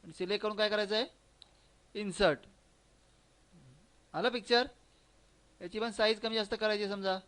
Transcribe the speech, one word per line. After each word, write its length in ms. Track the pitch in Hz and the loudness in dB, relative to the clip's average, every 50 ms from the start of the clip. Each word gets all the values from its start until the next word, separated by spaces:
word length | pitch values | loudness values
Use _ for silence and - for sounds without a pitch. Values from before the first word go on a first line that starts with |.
| - | -20
आणि 80 | 175 156 | -20 -8
सिलेक्ट 300 | - 185 180 202 202 214 | -8 -4 -4 -4 -2 -2
करून 140 | 214 214 | -4 -2
काय 120 | 202 214 214 | 0 0 0
करायचं 260 | 214 208 208 190 214 | 0 0 -2 0 0
आहे? 100 | 220 247 330 - _ _ _ _ _ - _ _ _ _ _ _ _ _ _ _ | -2 -2 -4 -8 _ _ _ _ _ -20 _ _ _ _ _ _ _ _ _ _
इन्सर्ट. 440 | - 214 202 175 - 202 175 147 - - - - _ _ _ _ _ _ _ _ _ _ _ _ _ _ _ _ _ _ _ - 170 139 131 127 147 - _ _ _ _ _ - | -8 -8 -6 0 4 4 4 4 2 -4 -20 -20 _ _ _ _ _ _ _ _ _ _ _ _ _ _ _ _ _ _ _ -20 -20 -20 -20 -20 -20 -20 _ _ _ _ _ -8
आलं 140 | 151 190 247 | -4 -2 -2
पिक्चर. 380 | 233 247 196 - 240 240 254 - - _ _ _ _ _ _ _ _ _ _ _ _ _ _ _ _ _ | -2 -4 -2 2 2 2 2 0 -6 _ _ _ _ _ _ _ _ _ _ _ _ _ _ _ _ _
याची 200 | - 175 180 214 | -14 -10 -6 -4
पण 100 | 220 233 | -6 -4
साईज 300 | 208 - 220 214 226 214 | 0 2 2 2 2 2
कमी 140 | 226 226 220 | 2 2 2
जास्त 200 | 226 208 202 233 | 2 0 0 -2
करायची 280 | 208 220 214 214 208 208 | 0 2 2 2 2 0
आहे 100 | 196 208 | -2 -2
समजा. 260 | 202 190 190 185 190 185 | -2 0 0 0 0 -4